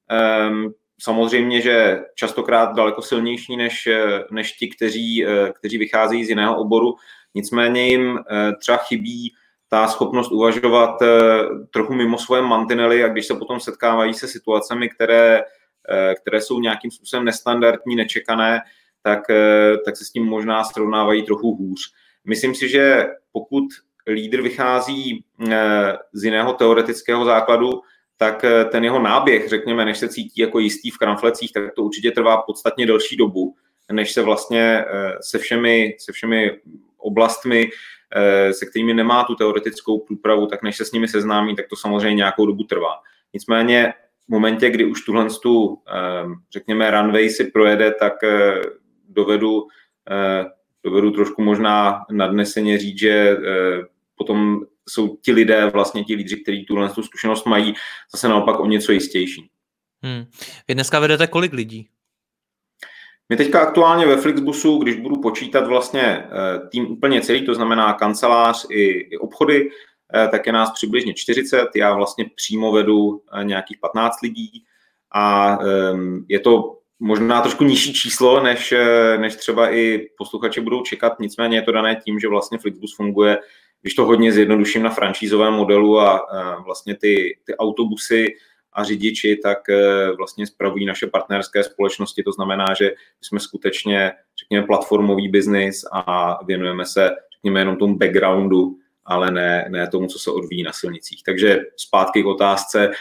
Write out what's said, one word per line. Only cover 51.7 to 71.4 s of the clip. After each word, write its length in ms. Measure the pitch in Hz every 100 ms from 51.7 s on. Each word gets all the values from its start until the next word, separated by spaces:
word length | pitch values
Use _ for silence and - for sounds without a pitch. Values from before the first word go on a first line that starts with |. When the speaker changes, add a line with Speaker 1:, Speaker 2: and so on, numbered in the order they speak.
| 104 101 101 -
Speaker 1:
nadneseně 680 | 104 92 104 101 113 107 104
říct, 200 | 101 98
že, 140 | 107
eh, 720 | 104 104 101 90 95 92 90 90 _ _ _
potom 440 | 104 104 104 104 - _ -
jsou 280 | - 104 -
ti 160 | -
lidé, 380 | 113 110 110 107
vlastně 320 | 101 98 110
ti 100 | 104
lídři, 220 | 107 92 104
kteří 280 | - 101
tuhle 240 | 98 104 98
tu 140 | 104
zkušenost 440 | 110 - 113 110 120
mají, 280 | 107 107 107 - - -
zase 140 | - 123
naopak 320 | 104 104 110
o 60 | 101
něco 260 | 107 -
jistější. 580 | 98 - 92 90 - - _ _ _ _ _
Speaker 2:
Hmm. 220 | 131 123 117 _ - - -
Vy 60 |
dneska 260 | 131 131 151
vedete 260 | 151 151 165
kolik 260 | 165 180
lidí? 360 | 135 110 110 110 _ _ _ _ _ _ _ _ _ - - - _ _
Speaker 1:
My 80 | 117
teďka 240 | 143 165
aktuálně 460 | 156 156 165 170 160
ve 100 | 135
Flixbusu, 640 | 151 143 139 143 156 147
když 180 | 120 113
budu 200 | 127 139
počítat 500 | 113 104 127 139 107
vlastně, 360 | 123 123 139
eh, 640 | 120 90 - 95 95 92 -
tým 200 | 123 120
úplně 300 | 117 139 127
celý, 260 | - 120 135
to 80 |
znamená 380 | 113 113 113 107
kancelář 720 | 104 104 104 120 117 117 117 -
i, 120 | 107 101
i 280 | 90 - -
obchody, 520 | - - 151 143 139 - - _ _
eh, 140 | 110 110
tak 180 | 107 113
je 60 |
nás 180 | 113 113
přibližně 440 | - 110 123 120
čtyřicet. 540 | - - 120